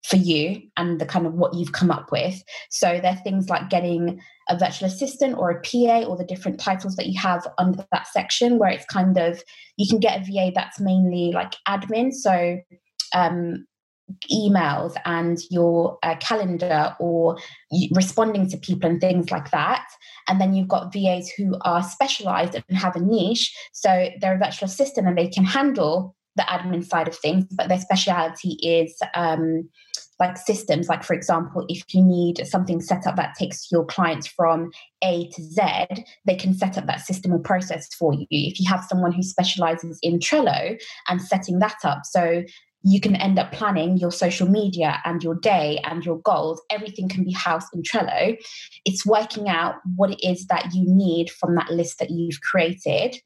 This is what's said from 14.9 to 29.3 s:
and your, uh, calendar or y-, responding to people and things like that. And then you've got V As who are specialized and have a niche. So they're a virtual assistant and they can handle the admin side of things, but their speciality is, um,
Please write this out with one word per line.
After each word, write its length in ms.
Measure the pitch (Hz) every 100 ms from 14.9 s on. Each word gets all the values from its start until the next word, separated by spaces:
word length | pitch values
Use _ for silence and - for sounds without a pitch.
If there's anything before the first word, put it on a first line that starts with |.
| -
and 340 | 175 170 170 170 -
your, 480 | 175 170 170 170 -
uh, 140 | 170 160
calendar 800 | - 220 190 170 180 156 151 -
or 400 | 170 170 165 170 - - _
y-, 180 | 165 -
responding 560 | 180 185 - 220 208 185
to 80 | 185
people 340 | - 175 165
and 100 | 170
things 300 | 185 180 170
like 200 | 180 143
that. 340 | 160 160 247 - - - - -
And 120 | 190
then 120 | 190
you've 140 | 190 185
got 240 | 190 180
V 160 | 202 190
As 200 | 180 175
who 260 | - 202 185
are 200 | - 175
specialized 720 | 185 - 269 - 196 180 175 -
and 220 | - 185
have 180 | 185 175
a 40 |
niche. 540 | 185 220 180 233 - - -
So 360 | - 202 185 180 -
they're 140 | 190
a 40 | 185
virtual 280 | 196 - 196
assistant 400 | - 277 - 185
and 100 | 175
they 120 | 180
can 160 | 196
handle 720 | 185 262 285 240 151 175 190 _ _ -
the 60 |
admin 420 | - 180 180 175
side 240 | 170 170 160
of 80 | 165
things, 280 | 151 185 185
but 160 | 185 -
their 100 | 185
speciality 800 | 185 190 190 175 165 170 180 156
is, 340 | 170 165 160 - 160
um, 540 | - 170